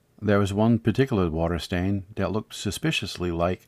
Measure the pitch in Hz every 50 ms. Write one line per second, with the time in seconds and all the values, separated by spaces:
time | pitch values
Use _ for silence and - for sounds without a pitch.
0 | _ _ _ - 107 104 101 101 104 95 101 101 110 117 117 110 - - 131 -
1 | 135 - 120 98 92 85 78 80 82 85 85 85 - - 92 87 87 98 101 98
2 | 92 - - - 95 87 95 107 - - - - - 104 - - - 160 160 -
3 | 107 - - - 87 87 85 82 85 90 92 - _